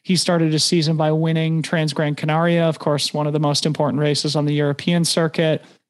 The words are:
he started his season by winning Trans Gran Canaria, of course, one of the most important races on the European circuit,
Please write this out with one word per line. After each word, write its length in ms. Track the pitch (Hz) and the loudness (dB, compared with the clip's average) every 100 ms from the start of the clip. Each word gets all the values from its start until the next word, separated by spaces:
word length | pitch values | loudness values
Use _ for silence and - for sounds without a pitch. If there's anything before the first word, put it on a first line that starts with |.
he 140 | - 180 | -2 0
started 360 | - 170 160 | 2 2 2
his 120 | 156 | 0
season 320 | - 175 156 160 | 2 2 2 0
by 160 | 156 | 0
winning 500 | 160 165 160 160 160 | 0 0 0 0 -2
Trans 300 | 147 165 156 | -2 -2 -2
Gran 240 | 143 151 143 | -2 -2 -2
Canaria, 480 | 151 156 170 170 | -2 0 2 2
of 140 | 165 151 | 0 0
course, 360 | 156 147 - | -2 -2 -2
one 120 | 147 151 | -4 -2
of 40 | |
the 80 | 151 | 0
most 260 | 143 143 160 | 0 0 -2
important 340 | 147 147 131 | -2 -2 0
races 340 | 147 139 156 | 0 0 -2
on 120 | 147 147 | 0 0
the 80 | |
European 500 | 147 147 139 - 175 | 0 0 0 0 0
circuit, 600 | 165 - 165 - 160 147 - - | 2 0 0 0 0 0 -4 -20